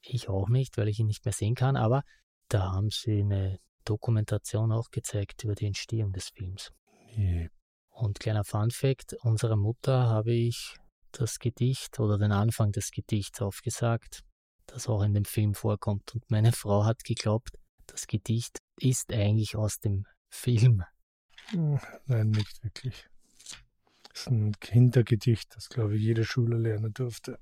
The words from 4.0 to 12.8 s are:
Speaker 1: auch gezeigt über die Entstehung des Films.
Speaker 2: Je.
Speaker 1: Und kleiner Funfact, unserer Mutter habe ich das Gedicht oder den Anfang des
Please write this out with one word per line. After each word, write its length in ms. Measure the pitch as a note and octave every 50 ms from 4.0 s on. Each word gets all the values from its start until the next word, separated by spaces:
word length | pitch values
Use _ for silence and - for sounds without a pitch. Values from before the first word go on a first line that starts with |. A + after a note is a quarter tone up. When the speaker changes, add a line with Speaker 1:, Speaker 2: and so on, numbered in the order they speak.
| - - A#2 G#2+ G#2+ - G#2+ G#2 _ - - A2 A2 A2+
Speaker 1:
auch 180 | A2+ A2+ A#2 -
gezeigt 540 | - A#2+ - - - G#2 G2+ - - - -
über 100 | G#2+ G#2
die 120 | - -
Entstehung 460 | G#2 G2 - - - A2+ A2 A2 G2+
des 160 | F#2+ F#2+ - -
Films. 440 | _ - F#2+ F2+ F#2+ G2+ - - - _ _ _ _ _ _ - A2
Speaker 2:
Je. 320 | A2 G2+ F#2+ F2 E2+ E2 E2 - _ _ _ _ _ _ _
Speaker 1:
Und 300 | _ - B2 G#2 G2+ -
kleiner 240 | - A2+ G#2+ G#2+ G2+
Funfact, 680 | - - G#2+ G#2 A2+ - - - C3+ C3+ - - - - -
unserer 340 | - A#2 A2 G#2+ - A2+ A2+
Mutter 500 | G#2 G2+ G#2 A#2 _ - - C3 B2+ B2 A#2
habe 240 | A2 G#2+ G#2+ A2+
ich 440 | A#2 A#2 A#2 A#2+ A#2 - - - - - - - _ _ _ -
das 260 | - - B2 A2 - -
Gedicht 600 | - A#2 - - A#2+ B2+ C3 - - - - -
oder 200 | A2 G#2+ G#2 G2+
den 140 | G#2 G#2
Anfang 400 | G#2 G2+ G#2 A2+ A2 - A2+ G2+
des 180 | G2 G#2